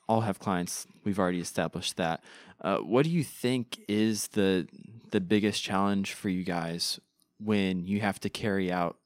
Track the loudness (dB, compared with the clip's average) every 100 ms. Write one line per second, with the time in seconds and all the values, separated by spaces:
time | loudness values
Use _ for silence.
0 | 0 2 2 -2 -2 -2 -2 -6 -12 -10
1 | -4 2 2 2 -2 -2 -2 -2 -6 -2
2 | -2 -2 -8 -20 -20 -8 -2 -2 2 2
3 | 4 2 -2 -2 -2 0 -4 -8 -2 2
4 | 2 0 -2 2 4 4 0 -8 -20 -20
5 | -2 -2 2 2 2 0 -2 0 2 2
6 | -2 -4 -2 -2 -2 -2 -2 -2 -4 -6
7 | -10 _ _ -10 0 2 2 0 -2 0
8 | 0 -2 -4 -4 -2 0 0 0 -2 -4